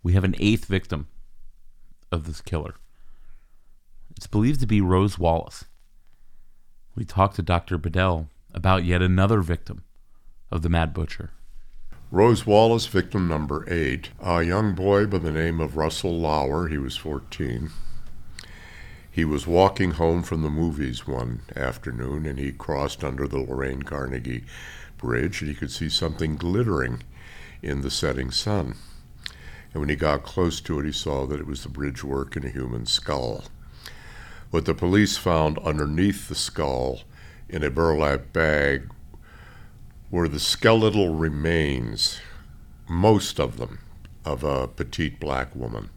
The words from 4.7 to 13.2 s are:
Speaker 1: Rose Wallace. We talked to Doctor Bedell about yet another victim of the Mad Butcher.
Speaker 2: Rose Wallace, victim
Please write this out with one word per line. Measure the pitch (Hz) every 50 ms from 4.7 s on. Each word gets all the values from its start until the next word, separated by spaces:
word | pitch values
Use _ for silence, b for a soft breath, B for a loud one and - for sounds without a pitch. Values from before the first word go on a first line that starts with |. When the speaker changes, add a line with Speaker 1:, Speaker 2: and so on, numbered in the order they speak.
| 110 104
Speaker 1:
Rose | 95 90 92 92 98 104 92
Wallace. | 92 87 85 82 82 80 80 - - - - - - - - - - - - - - - - - - - - - - - - - - - - -
We | 110 110
talked | - - 98 95 98 -
to | -
Doctor | 82 78 90 85 - - 92
Bedell | 82 76 90 80 92 92 95 87 80 78 76 _ - _ - -
about | 87 85 95 95 95 87
yet | 90 87 87
another | 90 92 92 92 95 101 113 104
victim | 90 78 87 - - - - 82 - - - - - - - - - - - - - -
of | - 87
the | 80
Mad | 85 85 85 82 78 76
Butcher. | 82 80 - - - - - - - - - - - - - - - - - - - - -
Speaker 2:
Rose | - 90 104 120 117 98 -
Wallace, | 110 101 104 113 113 117 113 113
victim | - - 95 90 185 - 101